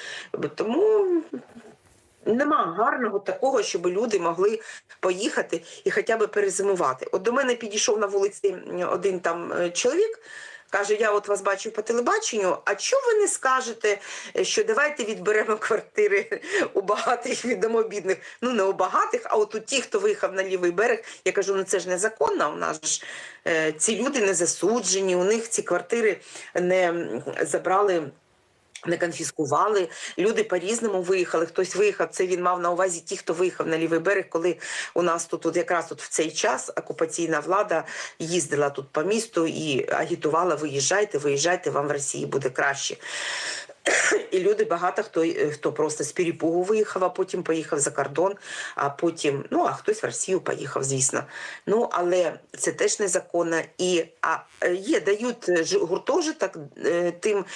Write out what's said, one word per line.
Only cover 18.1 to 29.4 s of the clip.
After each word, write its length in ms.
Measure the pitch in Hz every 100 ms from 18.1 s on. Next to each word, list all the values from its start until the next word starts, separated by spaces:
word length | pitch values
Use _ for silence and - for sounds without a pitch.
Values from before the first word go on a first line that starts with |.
| 170 - -
Ну, 120 | 247
не 100 | 226
у 100 | 190
багатих, 480 | 180 185 269 427 480
а 140 | - 214
от 180 | 208 220
у 40 |
тих, 240 | - 262
хто 160 | - 202
виїхав 340 | 208 202 185
на 100 | 190
лівий 280 | 190 185 175
берег. 320 | 175 240 226 - - 185
Я 60 |
кажу: 240 | 190 190 196
"Ну, 80 |
це 160 | 185 196
ж 100 | 180
незаконно, 640 | 180 214 - - 359 151
у 20 | 170
нас 300 | 165 156 -
ж, 180 | - - - - - -
е, 240 | 160 156
ці 240 | 156 - 202
люди 260 | 269 277
не 120 | 196
засуджені, 840 | 180 170 - 180 240 180 196 190 180
у 80 |
них 260 | 190 226 226
ці 120 | -
квартири 560 | - 175 - 233 220 175 - - - 170
не, 280 | 180 185
м, 400 | 175 170 160 117 135 -
забрали, 680 | 156 180 170 190 202 175 143 - _ _ _ _ _ - -
не 120 | 170
конфіскували. 920 | 175 165 151 -